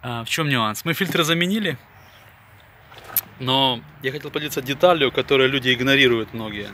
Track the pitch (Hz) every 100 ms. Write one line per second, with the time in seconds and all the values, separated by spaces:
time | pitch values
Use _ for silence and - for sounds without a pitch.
0 | 131 117 117 - 156 131 110 107 165 156
1 | 185 165 156 165 175 214 190 131 - -
2 | - - - - - - - - - -
3 | - - - - 127 135 135 120 - -
4 | 127 143 139 - 151 147 127 139 180 170
5 | 135 - 127 139 131 135 127 123 131 139
6 | 131 117 110 117 110 104 104